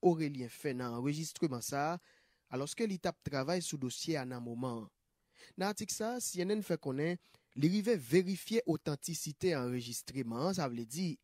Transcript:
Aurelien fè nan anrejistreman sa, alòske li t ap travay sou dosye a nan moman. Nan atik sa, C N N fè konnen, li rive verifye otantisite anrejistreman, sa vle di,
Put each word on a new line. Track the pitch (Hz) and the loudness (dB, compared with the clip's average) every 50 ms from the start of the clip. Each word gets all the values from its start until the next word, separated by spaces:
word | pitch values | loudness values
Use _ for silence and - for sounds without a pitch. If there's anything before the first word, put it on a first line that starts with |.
| - | 6
Aurelien | 185 170 160 160 143 143 131 123 117 | 6 6 6 4 -2 -2 -4 -6 -8
fè | - - - 147 131 | -8 -6 -4 -2 -2
nan | 123 127 120 120 117 | -2 -2 -2 -2 0
anrejistreman | 123 143 147 151 160 151 - - 175 156 131 120 - | 0 0 0 0 -2 -6 -2 0 0 0 0 -2 -4
sa, | - 139 139 143 156 175 175 - _ _ _ _ _ _ _ _ _ | -2 0 0 0 0 0 -4 -6 _ _ _ _ _ _ _ _ _
alòske | - 127 139 151 - - 233 214 | -4 -4 -4 -4 -2 -2 0 0
li | 196 175 | 0 0
t | - 180 | -2 -2
ap | 160 - - | -4 -4 -6
travay | - - 139 131 147 175 185 170 | -4 -2 -2 0 0 0 0 -2
sou | - - 143 | -2 -4 -4
dosye | 131 123 - - - - 160 147 | -4 -4 -4 -4 -4 -2 -2 -2
a | 131 127 | -2 -4
nan | 127 123 120 | -6 -6 -6
moman. | 120 117 117 127 127 117 117 107 92 - _ _ _ _ _ _ _ _ - - - - | -6 -4 -4 -2 -2 -2 -4 -6 -10 -14 _ _ _ _ _ _ _ _ -20 -20 -14 -6
Nan | - 185 202 | -4 -2 -2
atik | 208 - 220 - - | -2 -2 -4 -6 -4
sa, | - 220 226 247 247 | -4 -2 -2 -2 -2
C | 233 - - 175 175 | -4 -4 -2 -2 0
N | 190 214 214 | 0 0 0
N | 190 | 0
fè | - 175 156 | 0 -2 -2
konnen, | - 143 131 135 147 170 180 175 _ _ - _ _ _ - | 0 -2 -2 0 0 0 0 -2 _ _ -20 _ _ _ 0
li | - 139 165 | 4 4 6
rive | 185 214 196 226 240 | 6 4 4 4 2
verifye | 180 127 113 147 185 185 180 196 170 - - 220 226 - - | 2 2 4 6 6 6 4 2 -4 -2 0 0 2 2 2
otantisite | 160 156 - 170 147 - - - 165 - - 156 147 - - 185 165 | 0 0 0 -2 -4 -4 -4 -4 -6 -4 -6 -6 -4 0 2 2 2
anrejistreman, | 139 123 123 123 123 120 120 117 - - - 123 135 127 113 113 120 143 185 196 185 | 2 2 0 0 -2 -4 -4 -8 -10 -10 -6 -6 -4 -4 -2 -2 0 0 0 0 0
sa | 151 131 | 0 -2
vle | 120 117 120 | -2 -4 -6
di, | 113 123 165 190 175 139 - | -6 -4 -2 -2 -2 -2 -4